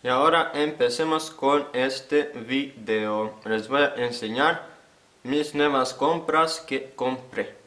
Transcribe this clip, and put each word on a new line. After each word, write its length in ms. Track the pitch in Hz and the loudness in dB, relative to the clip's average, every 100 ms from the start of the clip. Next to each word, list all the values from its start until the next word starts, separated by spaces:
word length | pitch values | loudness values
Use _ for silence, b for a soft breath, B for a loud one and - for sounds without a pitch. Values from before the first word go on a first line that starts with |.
Y 60 | 123 | 2
ahora 440 | 127 156 165 160 | 4 6 4 2
empecemos 760 | 147 151 151 123 120 160 156 156 | 0 -2 2 0 2 0 -2 -4
con 380 | - 139 143 139 | -2 2 2 0
este 480 | 123 135 135 - 147 143 | -2 0 -2 0 0 0
video. 1040 | 123 113 135 135 120 107 110 107 107 110 - | -8 -4 -4 -4 -10 -2 0 0 -2 -4 -8
Les 240 | 110 110 107 | -4 -2 0
voy 140 | 139 | 2
a 120 | 143 - | 2 0
enseñar 680 | 120 120 110 120 151 - - - _ _ _ _ | -4 -4 -4 2 2 0 -8 -20 _ _ _ _
mis 300 | 123 147 147 | -4 -2 -2
nuevas 380 | 147 147 139 127 | 0 2 2 0
compras 720 | - 143 170 165 156 160 - | 0 0 0 0 2 2 -2
que 300 | - 135 - - | -6 -6 -6 -4
compré. 580 | 127 131 - 113 107 - | -4 -4 -8 -8 -8 -10